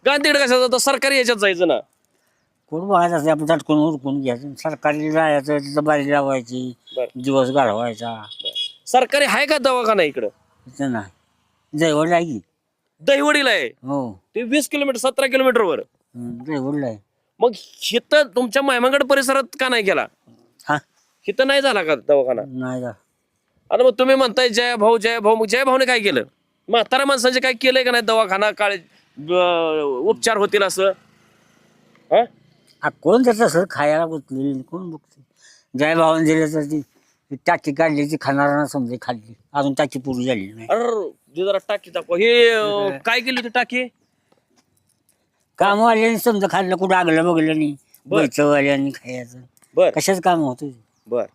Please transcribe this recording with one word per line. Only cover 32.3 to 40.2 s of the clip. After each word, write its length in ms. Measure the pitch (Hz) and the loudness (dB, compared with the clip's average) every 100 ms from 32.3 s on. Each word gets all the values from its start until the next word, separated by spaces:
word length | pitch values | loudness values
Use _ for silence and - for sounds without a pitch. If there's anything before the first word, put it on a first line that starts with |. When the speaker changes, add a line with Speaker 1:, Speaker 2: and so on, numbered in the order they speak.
| _ _ _ _ _ | _ _ _ _ _
Speaker 2:
आ, 60 | 151 | -8
कोण 360 | - 151 220 | -4 2 4
त्याचं 220 | 254 214 226 | 4 2 2
असं 180 | 151 185 | 2 -2
खायला 360 | - 147 156 165 | -2 0 0 -2
गुंतलेलं 440 | 160 135 135 139 | -6 -8 -6 -4
नाही, 120 | 135 | -6
कोण 280 | 127 170 180 | -8 -12 -12
बघते? 320 | 160 _ _ 131 _ _ _ _ 127 | -14 _ _ _ _ _ _ _ -2
जय 160 | 147 | 0
भावानं 300 | 165 160 160 | 4 4 4
दिलं 300 | 156 160 156 | 2 2 0
तर 80 | 156 | -2
ती, 180 | 147 151 - _ _ _ _ | -4 -6 -8 _ _ _ _
ती 60 | 139 - | -8 -2
टाकी 280 | 170 - | -2 -2
काढली, 360 | 139 160 147 147 | 0 0 0 -2
ती 60 | 151 | -4
खाणाऱ्यांना 460 | - 139 143 143 147 | -2 0 2 0 -2
समजे 300 | 143 120 123 | -4 -6 -8
खाल्ली, 320 | - 120 107 113 _ | -8 -10 -10 -20 _
अजून 220 | 143 143 | -4 -2
टाकी 240 | 135 147 139 | -2 -4 -4
पुरी 260 | 127 127 | -8 -6